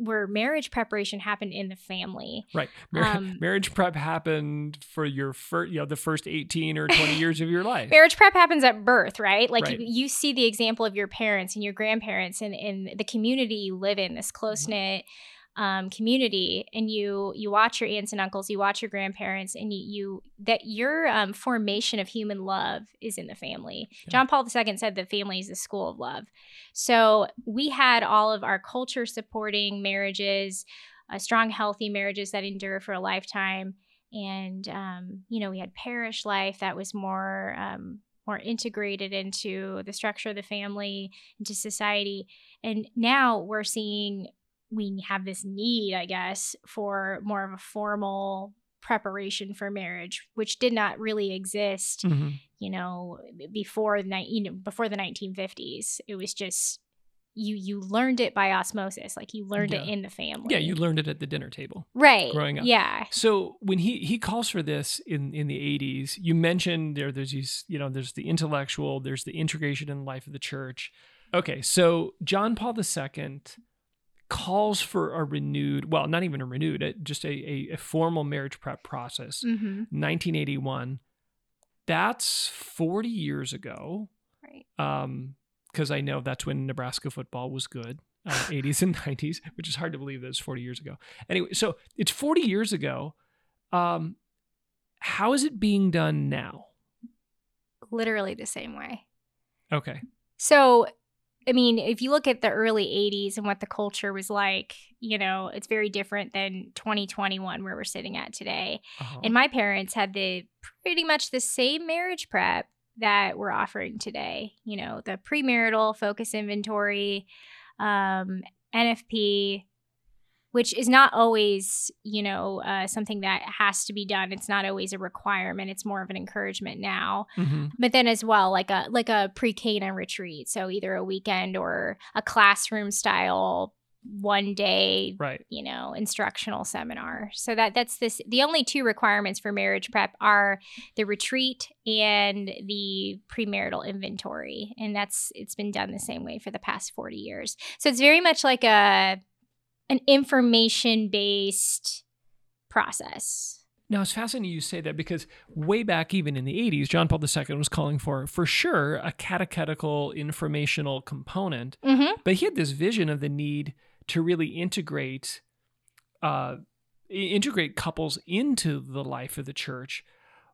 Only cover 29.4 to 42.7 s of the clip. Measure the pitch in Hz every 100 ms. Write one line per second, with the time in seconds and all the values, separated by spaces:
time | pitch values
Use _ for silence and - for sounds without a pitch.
29.4 | 214 208 202 202 196 196 196 190 202 196
30.4 | 196 190 - - - - - 196 - 233
31.4 | 226 220 214 208 214 202 196 196 196 202
32.4 | 196 196 196 190 190 190 190 190 190 202
33.4 | 190 190 190 190 _ _ _ 220 196 190
34.4 | 190 190 196 190 196 180 180 190 190 226
35.4 | 202 190 185 - 247 240 233 226 214 196
36.4 | 196 196 190 180 190 208 190 190 190 190
37.4 | 196 - 196 196 - 208 _ _ - 208
38.4 | - 226 233 208 202 196 196 196 190 196
39.4 | 208 190 190 190 196 202 214 208 226 202
40.4 | 196 208 202 202 202 196 190 - - -
41.4 | 208 208 214 196 208 208 202 196 196 -
42.4 | - - 226